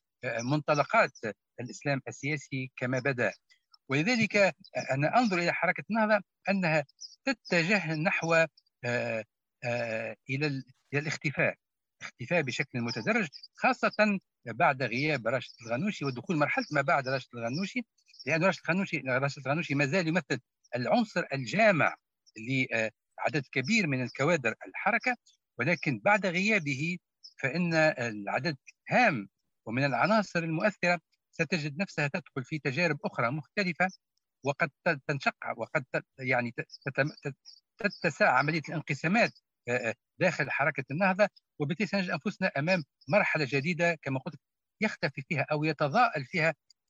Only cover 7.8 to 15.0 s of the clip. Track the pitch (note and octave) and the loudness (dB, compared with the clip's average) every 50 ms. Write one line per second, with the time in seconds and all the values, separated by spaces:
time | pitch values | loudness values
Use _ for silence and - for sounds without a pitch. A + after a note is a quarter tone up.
7.8 | E3+ D#3 D#3+ D3+ D#3 F#3+ - - - E3 E3 E3 E3 D3+ _ _ _ _ _ - | 0 0 -2 0 0 0 0 0 0 4 4 4 4 4 _ _ _ _ _ -8
8.8 | - A#2+ A#2+ A#2+ A#2 A#2+ A2+ A2 G#2+ _ _ _ _ _ _ - - A#2+ A#2+ A#2+ | -4 -2 -2 0 -2 -2 -4 -4 -6 _ _ _ _ _ _ -10 -6 -4 -2 -2
9.8 | A#2 A2+ A2 A2+ A2+ A2 A2 _ _ - C3 C3+ D3+ D3+ C#3 C3+ B2+ _ - _ | -2 -4 -4 -6 -6 -6 -10 _ _ -6 -2 0 0 0 -2 -4 -6 _ -20 _
10.8 | _ - C3+ C#3+ D#3 D#3+ - - - - C3 - D3 G#2 - _ _ _ _ _ | _ -4 -4 -4 -2 -2 -6 -4 -4 -4 0 0 0 0 0 _ _ _ _ _
11.8 | _ _ _ - - - - - B2 - F3 F3 D3+ B2+ B2 - C#3+ - - B2 | _ _ _ -16 -16 -16 -12 -10 -6 0 0 0 0 0 -2 -4 -6 -4 -4 -4
12.8 | A#2 A#2 A2 A#2 A2 F3 A3 A#3+ G3 D3+ - - - - _ - - B3 B3 - | -4 -4 -4 -4 -2 0 0 0 0 -4 -8 -16 -20 -20 _ -2 0 0 0 2
13.8 | - G3+ - - G#3+ G#3 G3+ F#3 _ _ _ _ - A#2 A2+ A#2 E3+ D#3 C#3 C3 | 0 -2 2 2 2 2 2 -2 _ _ _ _ -14 -10 0 2 4 4 4 2
14.8 | C3+ A2 A2+ B2+ | 0 -2 0 0